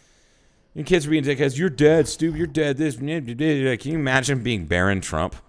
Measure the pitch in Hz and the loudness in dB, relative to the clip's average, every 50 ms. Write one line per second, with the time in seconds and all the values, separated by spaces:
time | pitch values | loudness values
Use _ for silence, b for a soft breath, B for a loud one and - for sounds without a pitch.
0 | _ _ _ _ _ _ _ _ _ _ _ _ _ _ _ 156 151 143 180 175 | _ _ _ _ _ _ _ _ _ _ _ _ _ _ _ -12 -2 0 2 2
1 | 139 147 156 156 135 139 143 123 151 139 127 139 175 190 135 117 147 151 160 165 | 2 2 0 0 0 0 0 0 0 0 0 0 -2 -2 2 4 6 6 6 6
2 | 151 - - - 156 165 156 151 170 160 135 160 156 147 139 131 156 151 131 117 | 4 2 0 -2 -2 -2 -2 -2 -4 -2 0 0 0 0 0 0 -2 -2 -2 -4
3 | 135 147 160 170 139 117 120 117 156 160 151 139 131 131 123 110 - 139 160 165 | -6 -6 -6 -6 -6 -8 -6 -2 0 0 2 2 2 0 0 -2 -4 -4 -4 -2
4 | 147 131 131 135 123 123 139 131 107 123 117 101 85 76 87 87 90 98 98 95 | 0 0 0 0 2 0 -2 -2 0 -2 -2 -2 -2 0 0 2 2 2 2 0
5 | 87 - - 78 85 92 - - - | -2 -4 -4 -2 -2 -4 -6 -10 -16